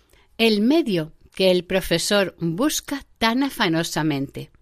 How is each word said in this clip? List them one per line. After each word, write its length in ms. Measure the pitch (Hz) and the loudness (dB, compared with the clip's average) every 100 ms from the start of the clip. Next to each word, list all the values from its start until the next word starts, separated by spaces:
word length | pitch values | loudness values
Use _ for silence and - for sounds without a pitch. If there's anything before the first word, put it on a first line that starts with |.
| _ _ _ - | _ _ _ -2
el 240 | 226 214 | 2 2
medio 500 | 220 320 262 175 156 - - | 2 2 2 -2 -4 -10 -16
que 160 | - 190 | 0 2
el 140 | 180 | 2
profesor 720 | 175 185 - 170 - 202 190 - | 0 -2 0 -2 0 0 0 -2
busca 640 | 170 165 294 - - 277 - _ | -4 -2 -2 -2 -6 -10 -10 _
tan 240 | 226 240 | -2 0
afanosamente. 1080 | 277 - 202 160 165 170 156 139 135 - 139 _ | -2 0 0 0 -2 -2 -2 -2 -4 -10 -16 _